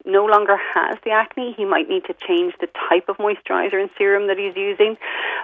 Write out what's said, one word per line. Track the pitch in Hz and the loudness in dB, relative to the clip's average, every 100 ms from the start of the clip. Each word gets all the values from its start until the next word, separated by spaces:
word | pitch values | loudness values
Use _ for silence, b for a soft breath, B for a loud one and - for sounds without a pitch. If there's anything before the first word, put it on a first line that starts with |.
| - | 0
no | 196 | 2
longer | 214 208 202 196 - | 6 4 4 0 0
has | 175 - 220 | -2 -2 -4
the | 226 | 0
acne, | 214 220 - 247 233 | 0 0 -4 -8 -4
he | 196 | 0
might | 160 - | 0 0
need | 185 - | -4 -4
to | - - | -10 -2
change | 175 175 - | 0 0 -4
the | 180 - - | -8 -6 2
type | 175 196 | 2 2
of | 196 | -4
moisturiser | 208 196 - 185 196 190 | -2 -4 -2 -2 0 -2
and | 196 - | -4 0
serum | 196 202 202 | 2 2 2
that | 190 | -2
he's | 202 180 | -4 -4
using. | 202 196 214 220 B B B B | -4 2 0 0 B B B B